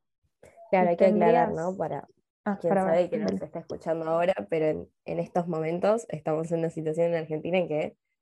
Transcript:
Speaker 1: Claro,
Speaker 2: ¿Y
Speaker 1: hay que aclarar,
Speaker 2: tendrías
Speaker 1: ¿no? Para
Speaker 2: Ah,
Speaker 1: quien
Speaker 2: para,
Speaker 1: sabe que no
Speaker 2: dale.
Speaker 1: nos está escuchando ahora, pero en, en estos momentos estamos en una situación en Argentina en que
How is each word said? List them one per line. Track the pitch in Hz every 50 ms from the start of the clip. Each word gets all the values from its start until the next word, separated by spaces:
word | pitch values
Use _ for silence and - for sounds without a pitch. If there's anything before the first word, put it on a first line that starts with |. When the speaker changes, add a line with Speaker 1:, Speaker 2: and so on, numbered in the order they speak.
| _ _ _ _ _ _ _ _ - - _ - - -
Speaker 1:
Claro, | - 185 180 175
Speaker 2:
¿Y |
Speaker 1:
hay | 175 170
que | 190 190
aclarar, | 214 190 175 - 233 - - -
Speaker 2:
tendrías | 165
Speaker 1:
¿no? | 160 160 180 190 196
Para | 165 147 143 143 - _ _ _ _ _ _ _ _
Speaker 2:
Ah, | 214 202 202
Speaker 1:
quien | - 170
Speaker 2:
para, | 196 190 190
Speaker 1:
sabe | 190 165 175 180 170
que | - -
no | 214
Speaker 2:
dale. | 190 196
Speaker 1:
nos | 190
está | 185 156 - 165
escuchando | 165 - 156 147 - 170 160 165 160
ahora, | 160 165 165 175 175 196 208 202 -
pero | 165 160 156 156
en, | 151 - - - _ _ _
en | - 165 165
estos | 170 - - 185 170 175
momentos | 175 160 160 160 170 175 185 196 214 233 233 -
estamos | - 156 - 160 156 156 165 165 170
en | 165
una | 165 165
situación | 165 170 156 156 156 165 170 170
en | 170
Argentina | 165 160 156 156 156 - 165 175 185
en | 175 156
que | 151 151 156 - - _ _ _ _ _